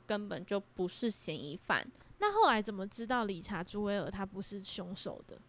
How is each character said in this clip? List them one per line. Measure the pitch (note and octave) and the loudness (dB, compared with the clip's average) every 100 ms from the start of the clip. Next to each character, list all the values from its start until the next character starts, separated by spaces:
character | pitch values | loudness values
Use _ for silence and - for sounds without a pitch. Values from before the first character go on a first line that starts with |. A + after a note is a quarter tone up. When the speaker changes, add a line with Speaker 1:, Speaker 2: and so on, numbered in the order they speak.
| - | -2
Speaker 1:
根 | G#3 G#3 | -2 -2
本 | E3+ F#3 | -8 -2
就 | G3+ | -2
不 | - - F3+ | -2 -4 -2
是 | - A#3+ | 0 -2
嫌 | - - | -2 -6
疑 | D#3 D3 D#3 - | -6 -6 -10 0
犯。 | D3+ - - - - | 0 0 -12 -20 0
Speaker 2:
那 | G#4 | 2
后 | G4+ G4 | 8 8
来 | A3 | 8
怎 | G#3+ | 2
么 | G3+ G3 | -4 -6
知 | - A3+ | -6 -2
道 | B3 | 0
理 | G#3+ F3+ | 0 -2
查 | - F#3+ | -4 -4
朱 | F3+ G#3 | -4 -2
威 | G#3 G3+ | 0 0
尔 | D3+ | 0
他 | F#3+ F#3+ | -4 -6
不 | F#3 | -6
是 | F#3+ G3+ | -8 -8
凶 | F#3+ - F3+ | -8 -6 -6
手 | F#3 - - - | -6 -6 -8 -12
的？ | - | -18